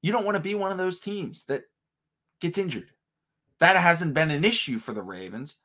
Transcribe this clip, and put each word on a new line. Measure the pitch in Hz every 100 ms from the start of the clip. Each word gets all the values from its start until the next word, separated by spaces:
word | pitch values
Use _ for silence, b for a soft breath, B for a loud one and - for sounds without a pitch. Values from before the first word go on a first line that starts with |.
you | 160
don't | 226 202
wanna | 202
be | 175
one | 208 190
of | 185
those | 185 180
teams | - 208 175 - -
that | 139 - _ _ _ _ _ _ _
gets | 170 175
injured. | 190 123 - _ _ _ _ _ _ _
That | 170 190
hasn't | 175 170 170
been | 139 156
an | 147 190
issue | 226 - 117
for | -
the | 110
Ravens | 92 92 92 104 143 -